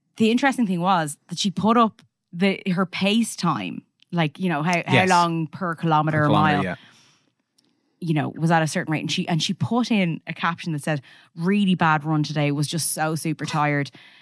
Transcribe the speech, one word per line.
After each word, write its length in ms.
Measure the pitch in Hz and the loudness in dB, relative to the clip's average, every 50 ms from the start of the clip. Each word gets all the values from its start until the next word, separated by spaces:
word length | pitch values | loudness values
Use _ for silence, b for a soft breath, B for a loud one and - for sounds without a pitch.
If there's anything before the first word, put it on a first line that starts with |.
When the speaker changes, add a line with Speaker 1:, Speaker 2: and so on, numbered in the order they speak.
| _ _ _ | _ _ _
Speaker 1:
the 160 | - 226 220 | 0 2 2
interesting 340 | 233 247 277 269 262 262 240 | 4 4 2 2 2 0 0
thing 140 | 180 190 170 | 0 0 0
was 360 | 170 185 196 175 156 147 143 - _ - | 0 2 2 2 0 -2 -6 -10 _ -10
that 100 | 180 - | -6 -4
she 140 | - 202 | -2 -2
put 260 | 165 - 170 214 226 240 | -2 0 2 2 4 4
up 240 | 233 220 - _ _ _ _ _ _ _ - | 4 2 0 _ _ _ _ _ _ _ -4
the, 260 | 170 190 196 190 - - 196 | -2 0 0 0 0 -2 -2
her 160 | 180 175 196 - | 0 0 0 -2
pace 480 | - - 190 196 208 233 226 - - | -2 -2 0 2 2 2 0 0 -2
time, 480 | - - 175 147 110 98 82 62 - - _ _ _ _ _ | -2 -2 -2 -2 -2 -4 -8 -10 -10 -14 _ _ _ _ _
like, 280 | - 170 165 151 - - | -2 0 0 0 -2 -2
you 100 | 185 185 | -2 -2
know, 140 | 165 143 151 | 0 0 0
how, 180 | 175 180 170 - - | 0 0 0 0 0
how 60 | - | 2
Speaker 2:
Yes. 160 | - 190 185 | 2 4 4
Speaker 1:
long 360 | 185 175 175 170 165 165 160 | 4 4 4 4 0 -2 -4
per 300 | 151 - - 190 175 165 | -4 -6 -6 -6 -6 -4
kilometer 420 | - - 165 156 151 151 156 156 156 | -2 0 2 2 4 2 2 2 2
Speaker 2:
Per 60 | 151 | 2
Speaker 1:
or 40 | 147 | 4
Speaker 2:
kilometer, 280 | 151 151 151 156 147 143 | 4 4 4 4 2 2
Speaker 1:
mile, 60 | - | 0
Speaker 2:
yeah. 120 | 92 85 b b b b b b b b b b b _ _ _ _ _ _ _ _ _ _ _ _ _ _ | -2 -6 b b b b b b b b b b b _ _ _ _ _ _ _ _ _ _ _ _ _ _
Speaker 1:
you 160 | - 160 165 | -4 -2 0
know, 140 | 151 131 131 | 0 -2 -4
was 200 | - - 156 165 | -4 -2 0 2
at 140 | 170 165 160 | 2 2 2
a 40 | 151 | 0
certain 240 | - 185 143 156 | -2 -4 -2 -2
rate. 100 | 156 139 | -2 -4
And 100 | - 165 | -2 -4
she, 160 | - - 180 - | -4 -4 -2 -2
and 160 | 175 160 156 | -2 -2 -2
she 100 | - 190 | -2 -4
put 380 | - - - 226 240 240 - | -4 -4 -2 0 0 0 2
in 300 | 240 208 185 170 156 - - | 2 2 2 0 -2 -4 -8
a 80 | - 160 | -12 -8
caption 400 | - - 175 170 - - 170 156 | -6 -4 -4 -4 -4 -6 -6 -6
that 80 | 147 | -4
said, 200 | - - 156 147 b b b b b b _ | -4 -4 -4 -4 b b b b b b _
"Really 400 | 165 165 185 202 208 202 185 185 | -4 -2 0 0 2 2 2 2
bad 280 | 160 175 160 156 156 143 | 2 4 2 2 2 0
run 200 | 156 160 151 151 | 0 0 0 0
today, 280 | - 147 151 147 143 | -2 -2 -2 -2 0
was 160 | 143 143 147 139 | 0 0 -2 -2
just 260 | - 165 - - - | -2 -4 -4 -2 -2
so 200 | 160 156 160 165 | -2 -2 -2 -2
super 300 | 156 - 165 151 - 156 | -2 -4 -4 -6 -6 -6
tired. 460 | 156 - 156 147 147 147 143 139 135 b b b b b b | -4 -2 0 0 0 0 0 -2 -4 b b b b b b